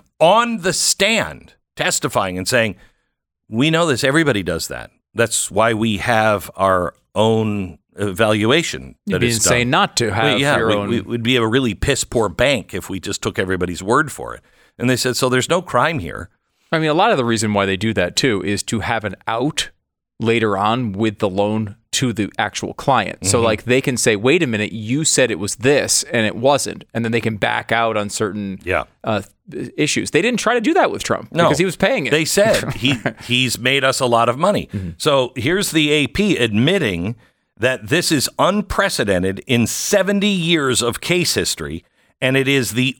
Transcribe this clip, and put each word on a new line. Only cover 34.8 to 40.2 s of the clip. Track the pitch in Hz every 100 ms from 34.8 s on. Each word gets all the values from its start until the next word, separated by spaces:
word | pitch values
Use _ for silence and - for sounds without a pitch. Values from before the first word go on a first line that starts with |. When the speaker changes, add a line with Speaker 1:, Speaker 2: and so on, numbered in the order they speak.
| 90 82
Speaker 1:
So | 151 139 123 131
here's | 120 190 -
the | 160 147
A | 151 139
P | - 208 123
admitting | 117 104 139 196 120 87 95 120 _ _ _ -
that | 123 127 104
this | 160 165
is | 147 - -
unprecedented | 156 208 214 - 196 - 104 90 92 98 -
in | 120 110
seventy | - - 202 190 202